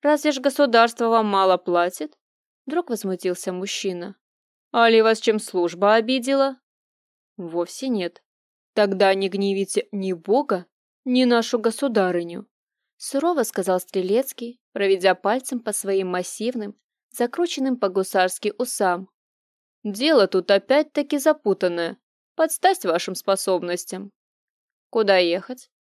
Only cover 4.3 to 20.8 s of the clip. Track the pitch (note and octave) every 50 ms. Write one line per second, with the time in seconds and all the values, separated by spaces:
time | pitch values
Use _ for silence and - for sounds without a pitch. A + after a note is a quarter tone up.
4.3 | _ _ _ _ _ _ _ _ - A#3 A#3 A#3 A3+ A3+ A3 A3+ A3+ A3 - -
5.3 | G#3+ G#3+ G#3 - - F#3 F3 E3+ E3+ F3 G3 G3+ G#3+ A3+ A3+ A3 C4 C4 A#3 B3+
6.3 | C#4 C#4 C4+ C4+ C4 _ _ _ _ _ _ _ _ _ _ _ _ _ _ _
7.3 | _ - F3 E3+ D#3+ E3+ E3+ E3+ - - C4 C4+ B3 G#3 F3 E3+ _ - _ _
8.3 | _ _ _ _ _ _ _ _ _ - G#3 G3+ G3 F#3 G3+ G3 F#3+ G3 G3 F#3+
9.3 | F3 G3 G3 G3 G3 G3 G3 F#3+ - G3+ - _ - G3+ F#3+ F#3+ F#3 E3+ E3 -
10.3 | G3+ C4 D4 - G#3 F3+ F3+ _ _ _ _ _ _ _ _ C4 B3 B3+ B3+ B3
11.3 | A#3+ A#3 A3+ - - A#3 G#3+ A3+ A3 - - C#4 A3+ G#3+ F#3+ F#3 F3+ F3 E3+ E3+
12.3 | E3+ F#3 G3+ _ _ _ _ _ _ _ _ _ _ _ - - - C4+ C#4+ E4+
13.3 | F4+ D4+ A#3 - - - F#3 F#3 F#3 F#3 F3+ _ - G3 F#3 F#3 G3+ A3+ C4+ -
14.3 | - - A#3 A#3 A#3+ _ _ _ _ - G3+ G3 G3 F#3 F3 F#3+ F#3 F3+ _ G3
15.3 | A3 C4 B3+ - C#4 A#3+ A3+ - G#3 - - G3 G3 G3 F#3+ F#3 F3+ F3+ F3+ -
16.3 | - - G#3+ A#3 B3 A#3+ G#3 G3+ G#3 _ _ _ _ _ _ _ _ - A#3+ A#3+
17.3 | - - F4 E4+ - - C4 C4+ B3+ B3 - G3 F3+ F#3+ F#3+ - - G3+ F#3 F#3
18.3 | - - - G#3 - _ B3+ A#3+ - - G#3 F#3 F3 F3 F#3+ - _ _ _ _
19.3 | _ _ _ _ _ _ _ _ _ _ _ G#3 G3 G3+ B3+ D#4 D#4+ C4 G3+ F#3
20.3 | - F#3 F3 - G3+ G3 - _ C4 D4